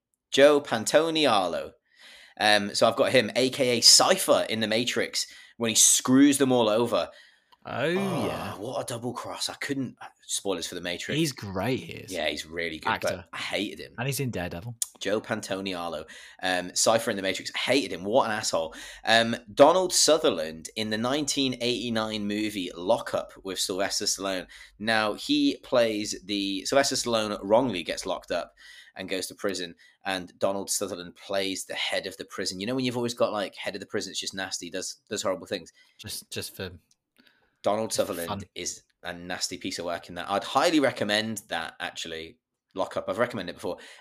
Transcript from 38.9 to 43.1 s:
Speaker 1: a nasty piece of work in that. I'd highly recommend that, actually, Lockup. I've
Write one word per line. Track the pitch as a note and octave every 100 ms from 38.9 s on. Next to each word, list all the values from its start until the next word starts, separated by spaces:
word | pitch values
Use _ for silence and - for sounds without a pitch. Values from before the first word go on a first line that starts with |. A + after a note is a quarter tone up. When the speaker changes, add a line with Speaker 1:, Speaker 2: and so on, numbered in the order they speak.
| _
Speaker 1:
a | F2
nasty | F2 F2+ F2+ - F#2
piece | G2 -
of |
work | E2+ E2+ -
in | F2
that. | -
I'd | G2
highly | - C3+ E3+ D#3+
recommend | C3 - G#2 G#2 A2 A2 -
that, | E2+ D#2+ -
actually, | F2 - E2+ D#2+ E2 - _ _ _
Lockup. | F#2 F2+ -
I've | -